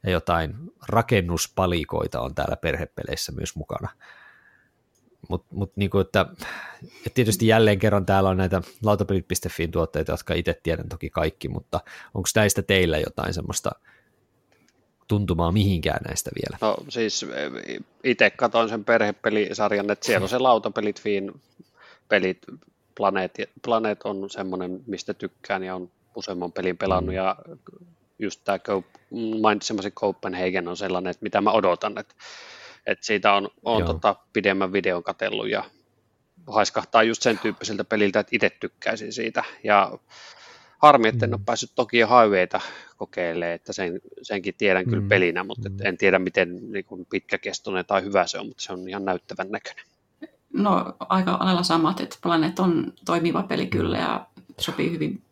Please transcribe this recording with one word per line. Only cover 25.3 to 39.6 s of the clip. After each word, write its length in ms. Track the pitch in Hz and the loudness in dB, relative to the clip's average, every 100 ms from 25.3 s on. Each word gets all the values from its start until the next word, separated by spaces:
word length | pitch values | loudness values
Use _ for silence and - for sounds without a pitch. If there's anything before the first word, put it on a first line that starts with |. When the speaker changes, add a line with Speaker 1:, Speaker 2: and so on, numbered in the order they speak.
| _ - 95 | _ -6 -6
Speaker 2:
ja 120 | 92 | -4
on 160 | 92 90 _ _ | -10 -12 _ _
useamman 380 | - 104 90 90 | -14 -10 -6 -6
pelin 240 | 87 92 87 | -4 -4 -2
pelannut, 340 | 98 92 87 | 0 0 0
Speaker 1:
Mm. 20 | 92 | -2
Speaker 2:
ja 200 | 95 95 - - - - 175 _ _ _ | -2 -4 -10 -20 -20 -20 -20 _ _ _
just 220 | 107 - | -8 -8
tää 140 | - 98 | -4 -4
Cope-, 400 | - 101 - - _ - 113 110 | -2 -4 -4 -20 _ -8 -4 2
mainitsemasi 500 | 107 104 - 107 98 | 2 2 -2 -4 -6
Copenhagen 800 | - 104 95 101 90 92 92 87 | -2 -2 -2 -6 -2 -2 -2 -4
on 80 | 90 | -6
sellainen, 340 | 98 92 92 | -4 -2 -4
että 120 | 90 | -6
mitä 180 | 104 104 | -2 0
mä 100 | 104 | 2
odotan, 480 | 110 95 87 107 98 | 4 4 2 -2 -6
että, 160 | 104 _ - - - - - - - | -14 _ -20 -20 -20 -20 -20 -10 -4
että 200 | 101 - | -4 0
siitä 260 | 104 104 | 2 4
on, 160 | 101 101 _ | 2 0 _
on 140 | - 113 | 0 2
Speaker 1:
Joo. 60 | 85 | 2
Speaker 2:
tota 240 | 80 107 98 _ | 2 2 0 _
pidemmän 400 | 110 98 98 98 | 0 2 2 0
videon 300 | 95 92 87 | 0 0 -2
katsellut, 460 | 85 95 107 104 107 | -4 -4 -4 -4 -2
ja 160 | 104 - _ _ _ _ _ _ _ - | -4 -6 _ _ _ _ _ _ _ -2
haiskahtaa 560 | 107 101 - - 113 | 0 0 -2 2 4
just 200 | 113 113 | 4 2
sen 160 | 123 107 | 0 0
tyyppiseltä 460 | 110 98 - 101 | -2 -4 -8 -6
peliltä, 360 | 101 110 101 95 | -2 2 2 2
että 160 | 101 117 | 0 0
ite 140 | 107 | 0
tykkäisin 640 | - - _ 110 110 107 | -2 -12 _ -4 -4 -6
siitä, 320 | 113 113 - - - | -8 -4 -4 -6 -8